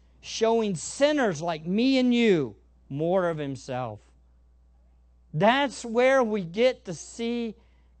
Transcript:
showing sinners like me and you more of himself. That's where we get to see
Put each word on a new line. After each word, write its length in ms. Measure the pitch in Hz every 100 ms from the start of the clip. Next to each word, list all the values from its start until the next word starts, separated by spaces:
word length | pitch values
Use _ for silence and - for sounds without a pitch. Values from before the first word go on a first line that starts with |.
| _ _
showing 520 | - - 220 226 214 170
sinners 640 | - - 285 302 233 147
like 240 | 170 160 160
me 320 | 202 254 269
and 160 | 254
you 420 | 240 233 175 127 - _ _ -
more 400 | 139 160 190 175
of 80 | 160
himself. 640 | 143 135 - 127 123 104 _ _ _ _ _ _ _ _ _ _ _ _ _
That's 500 | 156 196 262 285 -
where 380 | 240 226 254 269
we 200 | 233 214
get 440 | 170 180 254 196 -
to 80 |
see 640 | 156 - - 233 240 233 202 _ _ _ _